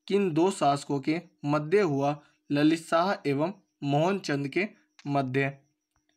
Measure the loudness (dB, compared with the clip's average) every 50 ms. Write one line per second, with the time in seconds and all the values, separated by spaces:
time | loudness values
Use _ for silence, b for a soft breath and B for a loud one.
0 | _ -2 0 2 2 2 2 2 2 2 2 2 2 2 2 0 -2 -4 -4 -2
1 | 0 -2 -2 -2 -4 -10 _ _ -4 -2 -2 -2 0 2 2 2 2 2 0 0
2 | 0 0 -2 -4 b b b b _ -2 0 4 4 4 2 2 -2 -2 0 0
3 | 2 0 -2 -2 -2 -4 -2 -2 -2 -4 -6 -10 _ _ _ -8 -4 0 0 2
4 | 2 2 0 -2 -2 -4 -4 -4 -4 -4 -2 -2 -4 -4 b b b b _ -12
5 | -6 -2 -2 0 -2 0 0 0 -2 -2 -4 -10 _ _ _ _ _ _ _ _
6 | _ _ _